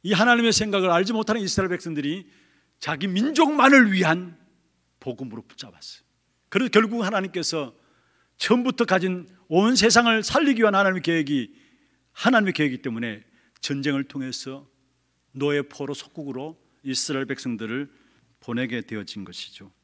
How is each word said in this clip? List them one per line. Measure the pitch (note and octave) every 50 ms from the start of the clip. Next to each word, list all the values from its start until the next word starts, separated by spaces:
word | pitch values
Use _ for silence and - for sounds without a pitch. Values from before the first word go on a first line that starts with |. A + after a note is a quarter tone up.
이 | - F3+
하나님의 | G#3 E3+ A3 B3 A#3+ A#3 A#3 A#3
생각을 | G#3 - G#3+ G#3+ G3 G3 F#3 F#3
알지 | E3+ E3+ F#3+ G3
못하는 | A#3 A3 A3 - A3 A#3
이스라엘 | G3+ F3+ - G3 F#3+ F3+
백성들이 | F3+ F3 - E3+ D#3 D3 C#3 C#3+ E3 G3 F#3 _ _ _ _ _ _ _ _ _ _ _
자기 | - - D#3+ C3+ F3+
민족만을 | G3 F3+ G3 A#3 D4+ D4+ D4+ E4 C#4+ D4+ C#4+ B3+ C4+ C#4 C4+ A#3+ G#3
위한 | F#3+ F#3 F3 D#3 E3 F3+ F3+ F3 E3+ _ _ _ _ _ _ _ _ _ _ _ _ _
복음으로 | - C3 A#2+ - C3+ A#2+ G#2+ C3+
붙잡았어요. | - _ - - - A2 _ - - - - - _ _ _ _ _ _ _ _ _ _
그래서 | - G3+ C4 A#3
결국 | - G#3+ A3 G3+ A3+ A#3 G#3
하나님께서 | F#3 A3+ G3 F#3+ F#3 - F3+ D3+ - - D#3 C#3 A#2+ _ _ _ _ _ _ _ _ _ _ _ _ _ _
처음부터 | - - A3+ B3 A#3+ C4 B3+ - A#3
가진 | - F#3+ F#3 E3+ F#3 F#3 F3+ E3+ - - _ _ _
온 | D#3 F3+ G#3 A3+ B3+
세상을 | - G#3 A3+ - A#3 A#3+ A#3 A3+ A3
살리기 | G#3 - - C#4+ D#4+ C#4 C4 A3
위한 | A3+ G#3+ G3
하나님의 | G3 G3 F#3+ F#3 F3+
계획이, | - E3+ E3 E3 D3 C#3 D3 C3+ A2+ - - _ _ _ _ _ _ _ _ _ _ _
하나님의 | _ - - A#3+ C4 A3 G#3 F#3+ -
계획이기 | - D3+ C#3+ B2+ B2
때문에 | - C3+ A2+ A2+ A#2+ A#2 G#2 G2+ _ _ _ _ _ _ _ _
전쟁을 | - - C#3+ C#3 C3+ D3 C#3 C#3 C3+
통해서 | C#3 - C#3 C3 C3 B2 - - C3+ C3+ C#3 C#3+ _ _ _ _ _ _ _ _ _ _ _ _ _
노예 | _ C3+ C#3+ D3 D3 C#3+
포로 | C#3 C#3+ - - C#3+ D#3+
속국으로 | C#3 - - _ _ E3 D3 C#3 B2+ B2+ C#3 D#3+ D#3+ _ _ _ _ _
이스라엘 | _ C3+ C3 - - - C#3+ C3+ C3+
백성들을 | A#2 C3+ - - B2+ A#2 G2+ A2+ G#2+ A#2 C3+ C#3+ C#3 _ _ _ _ _ _ _ _ _ _
보내게 | _ - A#2 A#2+ B2+ A#2+ B2 A#2
되어진 | G2+ - A2+ G#2+ G2 - - G#2 F#2+
것이죠. | - F2 - - - - - G2+ G2+ _ _